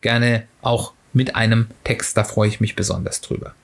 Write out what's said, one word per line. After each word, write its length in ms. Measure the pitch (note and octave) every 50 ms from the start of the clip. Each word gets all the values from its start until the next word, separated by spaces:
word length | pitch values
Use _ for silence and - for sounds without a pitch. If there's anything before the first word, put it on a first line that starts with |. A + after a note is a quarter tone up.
gerne 440 | - A#2+ A#2 A#2+ A#2+ A#2+ A#2 A2 A2 - _ _ -
auch 320 | - A#2+ A2+ - - - _ _ _ -
mit 240 | B2+ C3 B2+ -
einem 300 | - A2+ A2 A2+ A2+ A2+ A2 - _ _
Text, 320 | - - - - - -
da 80 | - G#2
freue 240 | - - - G#2+ G#2+
ich 120 | G#2+ -
mich 140 | A2 G#2 -
besonders 460 | - F#2+ G2 - F2+ F2+ - - -
drüber. 340 | - - - - - - - _